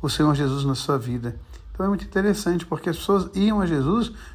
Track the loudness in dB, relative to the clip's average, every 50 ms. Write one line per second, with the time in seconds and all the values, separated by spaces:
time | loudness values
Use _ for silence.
0 | -2 -4 2 4 4 4 4 4 2 0 0 0 0 0 0 -2 0 0 0 0
1 | 0 -2 -4 -4 -4 -6 -8 -10 -14 -16 -18 -18 -16 -14 -6 -2 0 0 0 0
2 | -2 -2 -2 0 2 2 2 2 0 0 0 0 0 -2 -6 -4 -2 -4 -4 -4
3 | 0 2 2 2 2 0 0 2 2 2 4 2 2 2 2 2 2 2 2 2
4 | 0 -2 -6 -12 -16 -18 -18